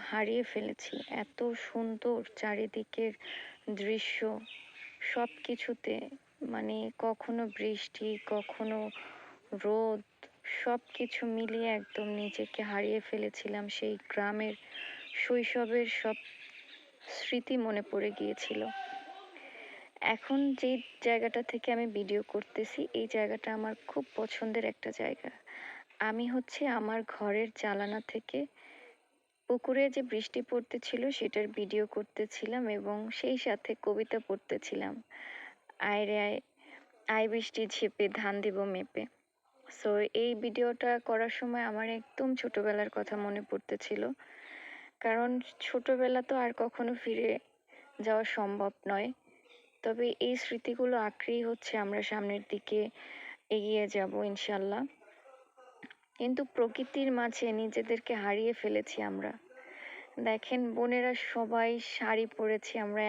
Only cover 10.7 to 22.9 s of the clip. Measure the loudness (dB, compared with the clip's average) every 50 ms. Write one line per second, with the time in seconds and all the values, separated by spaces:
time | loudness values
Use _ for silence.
10.7 | 0 0 _ -8 -6 -6 -4 -4 -2 -4 -2 -2 0 0 -2 0 0 0 2 2
11.7 | 0 0 -2 -4 -4 -4 -2 -2 -2 -2 -2 -4 -2 -4 -4 -4 -2 -4 -4 0
12.7 | 0 0 2 2 0 0 0 -2 -2 -2 -2 -2 -4 -6 -6 -4 -4 -4 -4 -4
13.7 | -4 -2 -2 -2 -2 -4 -6 -4 0 0 0 2 0 0 -2 -2 -4 -6 -12 -14
14.7 | -12 -10 -10 -10 -10 -12 -12 -6 -2 -2 2 4 4 4 4 2 2 2 2 4
15.7 | 4 2 4 2 0 0 0 0 -2 -2 -6 -16 -16 -16 -18 -16 -16 -18 -18 -18
16.7 | -20 -20 -20 -20 -20 -18 -12 -10 -8 -6 -2 0 0 0 2 2 2 2 2 2
17.7 | 2 0 0 0 0 0 2 0 0 0 -2 -2 -2 -4 -4 -2 -2 -2 -2 -2
18.7 | -2 -4 -6 -6 -8 -10 -10 -12 -14 -16 -16 -16 -18 -16 -16 -16 -14 -14 -14 -14
19.7 | -16 -16 -18 -20 _ -2 0 0 0 0 0 2 2 4 4 4 2 2 2 2
20.7 | 2 0 -2 -10 -14 0 4 4 4 4 4 2 0 0 -2 -2 -4 -2 0 2
21.7 | 2 2 2 0 0 -2 0 2 0 0 0 0 -4 -4 -4 -2 -4 -4 -4 -2
22.7 | -2 -4 -4 -2